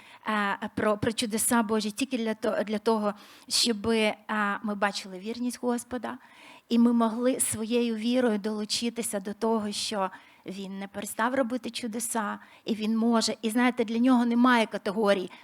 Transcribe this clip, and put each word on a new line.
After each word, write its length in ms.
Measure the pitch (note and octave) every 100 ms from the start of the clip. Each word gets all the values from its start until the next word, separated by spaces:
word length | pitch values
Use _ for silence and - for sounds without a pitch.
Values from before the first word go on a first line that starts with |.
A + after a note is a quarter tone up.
| - - -
е, 420 | G#3+ G3+ - G#3+
про, 240 | - G#3+ G#3
про 140 | A#3+
чудеса 500 | A3 A#3 G#3+ - A#3
Божі 280 | G#3 A3 G#3
тільки 280 | G#3 C4+ B3
для 160 | A3+
то-, 300 | A3 A3+ - G#3
для 120 | G#3+
того, 360 | - A3 G#3 G#3 - - -
щоби, 500 | - A#3+ G#3 G#3+ A3+
е, 180 | G#3+ - - G#3+ G3+ G3
ми 120 | G#3+
бачили 440 | G3+ G3+ G3 G3 F#3
вірність 440 | G#3 A#3 B3 -
Господа, 560 | B3 A#3+ - B3 A#3 B3+ - - - - _
і 100 | A#3
ми 140 | A#3
могли 480 | A#3 A3+ A3+ B3 C4
своєю 560 | A#3 G#3+ A3 A#3+ A#3+ A3
вірою 420 | A3+ B3+ B3 G#3+
долучитися 840 | G#3 G#3+ G#3+ - A#3 A#3 A3+ G3+
до 120 | G3
того, 400 | G3+ A3+ A3+ G#3
що 380 | G#3 - G#3+ F#3+ - - - -
він 320 | F#3+ F#3+ G3
не 100 | G3
перестав 460 | G3+ G#3 - A3+
робити 360 | C4 A#3+ B3 A#3+
чудеса, 680 | - B3 A3+ - A#3 G#3 G#3 - -
і 100 | -
він 220 | G#3 G#3+ A3+
може. 400 | A#3 A3+ A3 -
І 80 | A3+
знаєте, 340 | A3+ B3 B3
для 140 | A3 A#3
нього 260 | B3+ B3
немає 420 | A#3+ A#3+ B3+ A#3+ A3
категорії 640 | G3+ A3 F#3+ G3+ G3 F3+ -